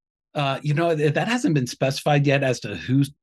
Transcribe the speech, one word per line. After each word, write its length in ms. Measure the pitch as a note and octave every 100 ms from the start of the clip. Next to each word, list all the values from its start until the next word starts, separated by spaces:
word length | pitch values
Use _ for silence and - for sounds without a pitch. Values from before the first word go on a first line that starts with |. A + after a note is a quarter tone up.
| _ _ _ -
Uh, 240 | C#3+ C3
you 120 | D3
know, 220 | D3 E3+ D#3+
th-, 180 | D3+
that 140 | D3+ F3+
hasn't 280 | B3 B3 D3
been 120 | B2
specified 580 | - C3+ D3 - D3 C#3+
yet 180 | C#3
as 160 | C3+ B2
to 160 | A2 G2+
who's, 360 | - C3+ C#3 -